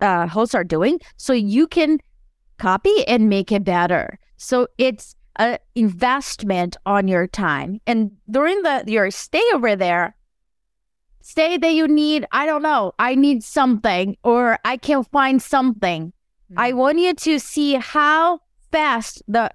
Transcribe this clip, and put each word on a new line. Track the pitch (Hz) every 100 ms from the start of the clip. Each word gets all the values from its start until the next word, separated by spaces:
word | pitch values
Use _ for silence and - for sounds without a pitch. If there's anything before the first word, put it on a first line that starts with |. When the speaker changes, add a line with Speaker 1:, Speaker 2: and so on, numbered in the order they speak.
Speaker 1:
uh, | 196 175 170
hosts | 190 233
are | 233
doing, | 170 160 208 330 - -
so | -
you | 247 208 226 320
can | 349 311 311 _ _ _ _ _ -
copy | 185 190 196 214 -
and | 202 214
make | 196 185
it | 208
better. | 190 175 175 175 - - _ _
So | - 247 240 -
it's | 262 214 - - _ -
a | 226 247 _
investment | - 220 175 247 277 - - 202 185 175 - 190
on | 202 190
your | 180 180
time. | - 175 143 139 208 -
And | 226 208 208 -
during | 247 311 403
the, | 339 262 -
your | 220 196
stay | - - 320 466
over | 330 233 202
there, | 180 175 170 - _ _ _ _ _ _ _ _ _ _
say | - - 320 349
that | 330
you | 320 311
need, | 302 302 302 294
I | 254 302
don't | 302
know, | 311 277 190 -
I | 185
need | 262 285 247
something, | - 302 262 214 220 180 190 -
or | 240 240 240 226
I | 220 254
can | - 285
find | 233 285 269 269
something. | - 277 262 208 185 165 160 - _ _ _
Speaker 2:
Mm. | 180
Speaker 1:
I | 240
want | 254 269 320
you | 359
to | 311 311 302
see | - 302 285
how | 262 - 302 294 311 330 339 _ _ -
fast | 320 302 233 220 - -
the, | 226 220